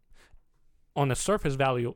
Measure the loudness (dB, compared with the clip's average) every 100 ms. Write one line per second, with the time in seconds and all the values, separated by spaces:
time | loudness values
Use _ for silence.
0 | _ -20 -20 -20 _ _ _ _ _ 0
1 | 0 0 0 0 0 0 0 0 -2